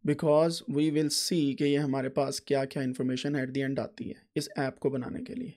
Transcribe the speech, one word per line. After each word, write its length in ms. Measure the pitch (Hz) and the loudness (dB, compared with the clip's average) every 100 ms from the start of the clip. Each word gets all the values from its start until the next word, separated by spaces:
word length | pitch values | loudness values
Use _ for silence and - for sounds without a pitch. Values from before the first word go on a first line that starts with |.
because 560 | - 143 160 151 165 165 - | 0 0 4 6 4 0 -2
we 220 | 147 156 151 | 2 2 2
will 120 | 151 | 2
see 440 | - - 175 143 131 | 0 0 2 2 2
कि 80 | |
ये 120 | 147 143 | 2 2
हमारे 320 | 147 131 131 131 | 2 0 0 0
पास 240 | 139 135 - | -2 -4 0
क्या 160 | 139 | 0
क्या 180 | 135 151 | 0 -2
इन्फॉर्मेशन 560 | 131 127 131 127 143 147 | -4 -2 -2 0 -2 -2
at 100 | 131 | -2
the 80 | 135 139 | -2 -2
end 100 | 127 | -2
आती 280 | 110 - - | -4 -8 -10
है 80 | - _ - | -10 _ -6
इस 120 | 147 - | -6 -4
ऐप 200 | 135 - | -4 -2
को 120 | 135 | -2
बनाने 320 | 135 123 - | -2 -6 -8
के 100 | 254 | -8
लिए। 200 | - - | -8 -10